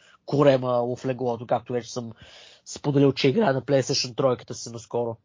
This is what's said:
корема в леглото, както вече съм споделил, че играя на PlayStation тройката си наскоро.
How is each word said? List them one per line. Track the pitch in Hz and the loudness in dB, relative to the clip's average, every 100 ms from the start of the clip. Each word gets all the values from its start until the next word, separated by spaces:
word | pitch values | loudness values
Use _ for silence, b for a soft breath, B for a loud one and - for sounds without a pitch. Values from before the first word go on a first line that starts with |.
| b b - | b b -4
корема | 135 143 131 127 123 120 123 | 4 4 4 2 0 0 -4
в | 131 | -4
леглото, | 123 127 117 117 | -4 -4 -4 -2
както | 120 120 | -4 -2
вече | 123 117 | -8 -6
съм | 123 113 - B B B B | -10 -10 -14 B B B B
споделил, | - - 143 139 139 | -18 -8 0 4 4
че | - 139 | 4 2
играя | 170 208 | 2 2
на | 135 | 0
PlayStation | - 139 127 131 127 113 | 0 0 0 -2 -4 -2
тройката | 135 120 - | -2 -2 -6
си | 117 120 | -14 -14
наскоро. | 117 - 117 117 113 | -14 -8 -6 -4 -8